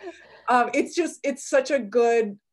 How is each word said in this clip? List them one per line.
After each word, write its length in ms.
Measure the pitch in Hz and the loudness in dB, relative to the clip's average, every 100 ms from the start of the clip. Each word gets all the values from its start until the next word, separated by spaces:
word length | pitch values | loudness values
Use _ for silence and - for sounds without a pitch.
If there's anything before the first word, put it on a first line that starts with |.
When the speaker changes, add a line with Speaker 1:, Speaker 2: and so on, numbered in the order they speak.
Speaker 1:
<laughs> 240 | 370 - - - - | -18 -18 -20 -12 0
Speaker 2:
Um, 220 | 247 240 | 2 2
it's 220 | 269 254 - | 0 -2 -2
just, 240 | 320 - | -4 -4
it's 260 | 277 - - | -6 -6 0
such 220 | 277 262 | 0 2
a 80 | 277 | -2
good, 600 | 208 240 233 233 208 202 _ | 0 2 2 2 0 -6 _